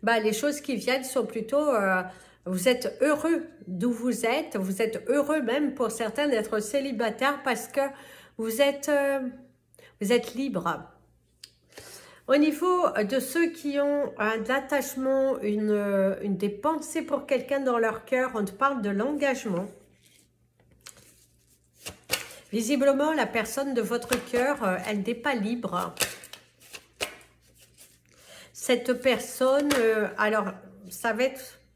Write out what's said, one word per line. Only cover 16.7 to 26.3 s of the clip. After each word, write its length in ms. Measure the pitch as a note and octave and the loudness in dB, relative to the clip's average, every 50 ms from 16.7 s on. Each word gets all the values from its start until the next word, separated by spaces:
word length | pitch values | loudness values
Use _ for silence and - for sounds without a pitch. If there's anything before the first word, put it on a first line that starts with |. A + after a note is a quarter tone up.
| D#4+ D4+ D#4 - - E4 - | 0 0 -4 -4 -6 -6 -2
pour 240 | - C#4 C#4 C#4 | -2 -4 -4 0
quelqu'un 320 | - C#4 B3 C4 - C#4+ C#4 | 0 -2 -2 0 0 -2 0
dans 180 | C4+ C4 A#3+ | 0 2 2
leur 260 | A#3 A3+ A3 G#3+ A3 - | 2 2 0 0 -4 -4
cœur, 280 | - C4 B3+ B3+ B3+ B3 | -2 0 0 0 0 0
on 100 | A3 G#3 | -2 -2
te 80 | F#3+ | -2
parle 300 | - - C4+ C#4 C#4+ B3 | 0 2 2 2 2 0
de 80 | G#3 G3+ | -2 -2
l'engagement. 800 | G3+ G3 A3 C#4 D4 D4 C#4+ C#4 C4 C4 - A3+ F#3 E3+ G3 G3+ - - - _ _ _ _ _ _ - _ _ _ _ _ _ _ _ _ _ _ _ _ - - - - - - _ _ _ _ _ _ _ _ _ _ _ _ _ - - - - _ - - - - - - - - - | 0 0 0 0 0 2 2 0 0 0 -2 -4 -2 -2 -4 -6 -10 -18 -20 _ _ _ _ _ _ -20 _ _ _ _ _ _ _ _ _ _ _ _ _ -20 -20 -20 -20 -20 -20 _ _ _ _ _ _ _ _ _ _ _ _ _ -16 -16 -16 -16 _ -6 -6 -6 -6 -12 -18 -20 -14 -6
Visiblement, 640 | - A3+ A3+ G#3+ C#4+ B3+ C4+ C#4 C#4 C4+ C#4+ D#4 D#4+ | -4 -4 0 0 2 4 4 4 4 4 2 2 2
la 140 | D4+ A#3 | 2 0
personne 480 | - - A#3 G#3 G#3+ - C4+ C#4 C#4 C4+ | 0 0 -2 -2 -2 -4 -4 -4 -2 0
de 60 | A#3+ G#3+ | -2 0
votre 360 | F3+ A#3 A#3 A#3 - - A#3+ - - | 0 -2 -4 -2 -2 -2 -2 -2 -2
cœur, 320 | - A#3+ B3 C#4 C#4+ C#4 A3+ | 0 0 2 2 0 0 0
euh, 140 | F#3+ F#3 F3+ F3+ | -2 -2 -2 -4
elle 160 | - G#3+ G#3 F#3+ | -4 -4 -2 -2
n'est 100 | A3+ A#3 | -4 -6
pas 220 | A#3 - D4 C4+ | -4 -4 -4 -2
libre. 580 | A3+ G3 G#3+ A#3+ A#3+ - F#3+ - F3+ F#3 E3+ - - - - - - - - | -2 -2 -2 -4 -4 -4 -4 -4 -4 -4 -4 -2 -2 -4 -4 -4 -12 -16 -20